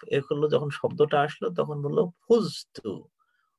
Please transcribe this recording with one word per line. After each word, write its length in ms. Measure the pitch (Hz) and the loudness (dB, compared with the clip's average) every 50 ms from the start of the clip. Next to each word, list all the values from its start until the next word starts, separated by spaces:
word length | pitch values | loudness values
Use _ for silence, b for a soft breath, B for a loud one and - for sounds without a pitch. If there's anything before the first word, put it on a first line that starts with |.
| - - | -6 -2
এ 120 | - 139 | -2 -2
করলো, 280 | 135 - 151 147 151 151 | 0 -2 -2 0 2 2
যখন 220 | 151 131 147 147 | 2 0 0 -2
শব্দটা 520 | 139 - - 120 - - 147 147 - 147 143 | -4 -4 -4 -4 0 2 2 4 4 2 2
আসলো, 280 | 156 - - 202 190 | 0 -2 -6 -6 -4
তখন 320 | 175 170 143 147 147 147 143 | -2 -2 -2 -2 -4 -6 -4
বলল, 280 | 143 151 156 180 175 - | 0 0 0 0 0 -4
"ফুজতু 920 | _ _ - 226 233 190 147 - - - - - - - 107 90 - - _ _ _ _ _ _ _ _ _ _ | _ _ 4 4 4 4 2 -4 -8 -14 -16 -18 -12 -10 -10 -10 -10 -12 _ _ _ _ _ _ _ _ _ _